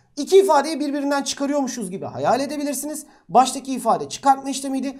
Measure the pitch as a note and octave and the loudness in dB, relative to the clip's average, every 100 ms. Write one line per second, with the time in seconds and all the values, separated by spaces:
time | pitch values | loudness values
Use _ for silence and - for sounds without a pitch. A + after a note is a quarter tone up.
0 | _ - C#4+ F#4+ F#4+ D4+ C#4+ D#4+ D4 C#4+ | _ -10 4 6 6 4 2 -2 -2 -2
1 | C#4 C#4+ C#4 - C#4 D4 C4 - F#3+ G3 | -2 -2 -2 -4 -2 0 -2 -4 -8 -8
2 | C3+ A#2+ D3 A#3+ C#4+ D4 D4 C#4 C#4+ D4+ | -10 -2 0 2 0 -4 -4 -6 -8 -10
3 | - _ _ F#3 B3+ C4+ C4 C4 A3+ F3 | -14 _ _ 4 4 0 -6 -4 0 0
4 | C#3+ - C#4 C4+ C4+ C4+ C#4 C4+ C4+ C4 | -2 -2 2 2 0 -6 -4 -4 -6 -10